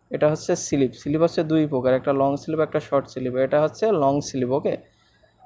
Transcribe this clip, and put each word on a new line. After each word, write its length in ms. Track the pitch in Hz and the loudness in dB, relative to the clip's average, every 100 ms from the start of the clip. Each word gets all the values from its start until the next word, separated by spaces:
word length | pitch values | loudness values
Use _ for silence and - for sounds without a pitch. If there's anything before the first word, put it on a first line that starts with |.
| _ | _
এটা 200 | 147 151 | 0 0
হচ্ছে 260 | 156 - 170 | 0 -2 -4
স্লিপ। 360 | - 143 127 | 0 0 0
স্লিপ 280 | - 143 156 | -2 -4 0
হচ্ছে 220 | 165 175 | 2 0
দুই 220 | 156 160 151 | 0 0 0
প্রকার, 280 | 135 127 | 0 0
একটা 180 | 127 143 | 2 0
লং 240 | 139 139 143 | 2 0 0
স্লিপ, 240 | - 160 | -4 -2
একটা 200 | 156 151 | -2 -2
শর্ট 280 | - 139 135 | 0 -2 -2
স্লিপ। 260 | 131 127 | -6 -4
এটা 280 | 127 135 147 | -2 2 2
হচ্ছে 300 | 151 - 220 | 0 0 0
লং 280 | 180 139 143 | 2 2 0
স্লিপ, 300 | - 135 123 | -2 -4 -2
ওকে? 240 | 139 202 - - _ _ _ _ _ | 0 -2 -4 -10 _ _ _ _ _